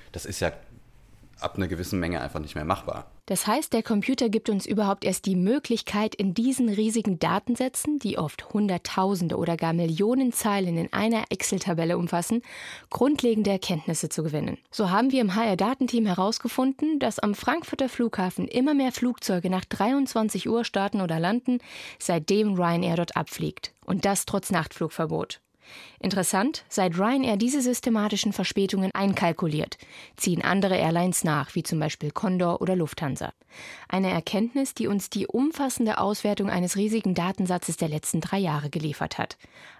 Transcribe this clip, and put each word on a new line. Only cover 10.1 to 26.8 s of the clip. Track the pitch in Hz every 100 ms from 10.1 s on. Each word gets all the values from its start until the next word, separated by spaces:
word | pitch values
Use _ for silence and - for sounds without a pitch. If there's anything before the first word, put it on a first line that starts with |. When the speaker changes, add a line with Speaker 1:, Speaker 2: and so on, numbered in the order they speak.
| 262 262
Speaker 2:
Zeilen | 226 220 202 185 170
in | 170
einer | - 220 226 -
Excel-Tabelle | 185 - 190 196 165 165 175
umfassen, | 175 170 175 226 - - - - -
grundlegende | - 254 294 247 220 202
Erkenntnisse | 190 - 170 160 165 156
zu | -
gewinnen. | 156 147 147 - _
So | - 196
haben | 190 262
wir | 262
im | 214 190
H-R-Datenteam | 226 185 196 262 254 233 214
herausgefunden, | 180 190 226 240 - 262 269 311 302
dass | 226 -
am | 208 202
Frankfurter | - 311 320 - 262
Flughafen | - 233 - 185 - 180
immer | 240 269
mehr | 285 262
Flugzeuge | - 247 240 - 185 180
nach | 185 -
dreiundzwanzig | - 202 277 269 233 220 196 -
Uhr | 226
starten | 226 202 196 208
oder | 185 160
landen, | 170 233 247 247 - - - -
seitdem | - 170 151 202 214
Ryanair | 185 175 170 175 170
dort | 170 -
abfliegt. | - - 160 - - _ -
Und | 196 196
das | 196 -
trotz | 196 -
Nachtflugverbot. | 180 160 - 160 - 160 160 - - _ _ - - - -
Interessant, | 196 190 170 190 240 320 -
seit | -